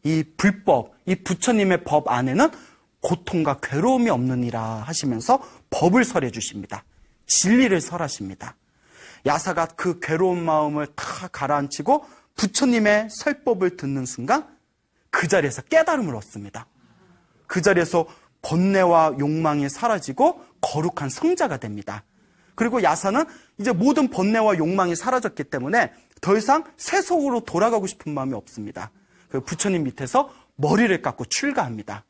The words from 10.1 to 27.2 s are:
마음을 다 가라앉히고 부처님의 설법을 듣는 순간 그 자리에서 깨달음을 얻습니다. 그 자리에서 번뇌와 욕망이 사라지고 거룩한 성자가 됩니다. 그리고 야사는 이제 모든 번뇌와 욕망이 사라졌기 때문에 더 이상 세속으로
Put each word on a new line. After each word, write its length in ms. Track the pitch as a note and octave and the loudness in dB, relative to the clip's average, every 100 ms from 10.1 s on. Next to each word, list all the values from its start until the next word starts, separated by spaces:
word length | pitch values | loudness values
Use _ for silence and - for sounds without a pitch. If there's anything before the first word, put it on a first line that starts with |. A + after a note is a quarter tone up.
| D#3+ F#3 F3 | 2 2 2
마음을 420 | E3 D#3 D3+ D3 D3 | 0 2 0 -2 -6
다 340 | - - - F3+ | -8 -12 -10 -12
가라앉히고 760 | - C3+ C#3+ C#3 - D3 D4 - - _ - | -8 -2 0 -2 -4 0 0 -2 -20 _ -4
부처님의 720 | G3+ - C4+ A#3 G#3 G#3 G#3+ | -2 2 2 4 4 2 0
설법을 680 | - D4+ C#4+ - G3+ F3+ F3+ | -4 -4 -2 -2 2 0 -2
듣는 300 | C#3 C3+ B2+ | -6 -4 -6
순간 400 | - C3+ C#4 - _ _ _ _ _ _ | -8 0 -2 -2 _ _ _ _ _ _
그 160 | - E3+ | -2 2
자리에서 360 | F#3+ C#3+ C3 | 2 2 -4
깨달음을 520 | - D#4+ E4 D4+ F#3 | 2 2 4 0 -2
얻습니다. 520 | A2+ - G#2+ G2+ A#2 - _ _ _ _ _ _ _ - | -6 -10 -14 -12 -14 -16 _ _ _ _ _ _ _ -4
그 140 | F#3 | 0
자리에서 440 | F#3 F3+ E3 F3 D#3+ - _ _ | 4 4 2 0 -2 -10 _ _
번뇌와 720 | - D#3+ F#3+ G3 F3+ E3+ D#3+ C#3 | -4 0 2 4 6 6 4 2
욕망이 500 | C#3+ D#3 D#3+ D3 C#3 | -2 0 0 0 -2
사라지고 760 | - A#3 G#3 C3 C3+ D4+ - - _ | -2 -2 -2 -4 2 2 2 -16 _
거룩한 480 | - D3+ E3 - C#3 | -4 -2 -4 -4 -8
성자가 460 | - D#4+ F4+ C#4+ C3+ | -2 0 0 -2 -4
됩니다. 480 | A2 G#2 G2+ G#2 _ _ _ _ _ | -8 -10 -10 -14 _ _ _ _ _
그리고 280 | - A3+ A#3 | -4 -2 2
야사는 420 | E3+ E3 F#3+ A#3+ D#4+ - _ - | 2 2 0 0 -2 -8 _ -6
이제 140 | G3+ | -2
모든 360 | F3+ B3 D4 C4 | 2 4 4 0
번뇌와 500 | - F#3+ A3+ G#3+ F#3 | 0 0 4 2 2
욕망이 360 | D#3 F#3+ F3+ | 0 2 0
사라졌기 500 | E3+ B3 B3+ A3 - | 0 0 -2 -2 -8
때문에 480 | C#3+ C#3 C3 A3+ D3+ - _ _ | -8 -6 0 0 0 -6 _ _
더 160 | F3+ G#3+ | 2 2
이상 280 | G#3+ D4+ D#4 - | 4 2 0 -12
세속으로 640 | - G4 - F4 | -2 0 2 0